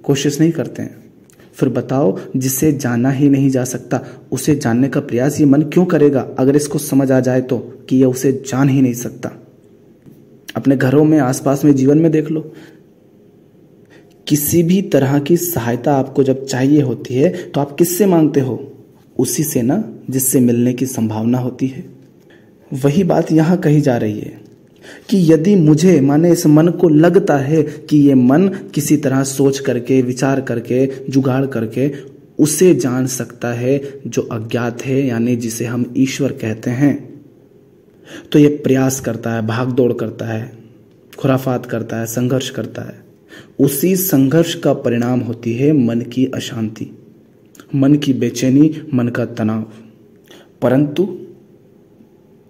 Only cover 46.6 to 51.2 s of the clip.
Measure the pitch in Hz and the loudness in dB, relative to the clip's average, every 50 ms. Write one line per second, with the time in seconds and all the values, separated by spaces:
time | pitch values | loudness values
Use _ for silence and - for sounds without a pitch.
46.6 | 110 107 110 - - - - - - - - - _ _ _ _ _ _ _ - | -6 -8 -8 -10 -14 -14 -16 -20 -20 -20 -20 -20 _ _ _ _ _ _ _ -20
47.6 | - - - 135 135 139 147 147 - 139 123 113 117 120 - - 131 131 127 143 | -10 -4 0 2 4 4 4 4 2 0 0 0 -2 -4 -2 -2 0 2 4 4
48.6 | 156 156 - - - - 135 123 120 120 117 123 117 113 120 117 110 107 110 110 | 4 4 2 -2 -6 -4 -2 -2 -2 -2 -2 -4 -4 -4 -4 -4 -2 -2 -2 -4
49.6 | 110 - - - - - - _ - _ _ _ _ - - - - _ _ - | -6 -10 -14 -20 -20 -20 -20 _ -20 _ _ _ _ -20 -20 -20 -20 _ _ -2
50.6 | - 120 127 139 147 143 147 170 196 214 - - | 0 2 2 2 2 0 0 -2 -4 -4 -6 -10